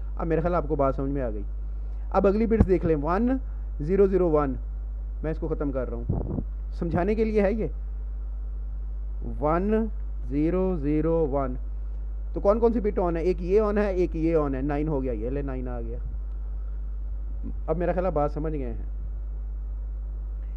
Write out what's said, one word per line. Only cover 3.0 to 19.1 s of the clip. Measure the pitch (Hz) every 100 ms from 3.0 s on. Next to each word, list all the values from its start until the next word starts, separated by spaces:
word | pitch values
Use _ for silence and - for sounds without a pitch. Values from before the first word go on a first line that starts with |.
| 147 180 240 262 - - - -
ज़ीरो | 151 190 196
ज़ीरो | 190 180
वन। | 151 143 120 - - - - - -
मैं | 151
इसको | 160 165
ख़त्म | 156 147
कर | 131 120
रहा | 117
हूँ, | 117 - - - - - - -
समझाने | 170 160 180 214
के | 220
लिए | 214
है | 196 220
ये। | 165 - - - - - - - - - - - - - - -
वन | 120 113 143 170 202 220 220 - - - -
ज़ीरो | 139 156 180 185 180
ज़ीरो | 139 151 156 165 156
वन। | 139 131 127 - - - - - - -
तो | 175
कौन | 196 220
कौन | 233
सी | 226
pit | 208 208
on | 180 170
है? |
एक | 160 170
ये | 175 196
on | 208 208
है, | 208 185
एक | 175 160
ये | 160 160
on | 147 135
है, |
नाइन | 139 147 151
हो | 147
गया, | 131
ये | 117 113
ले | 139
नाइन | 139 131 127
आ | 123
गया। | 117 117 - - - - - - - - - - - - - - - - -
अब | 165
मेरा | 175
ख्याल | 175 185
है |
बात | 151 147
समझ | 151 156
गए | 156 127
हैं। | 110 - - -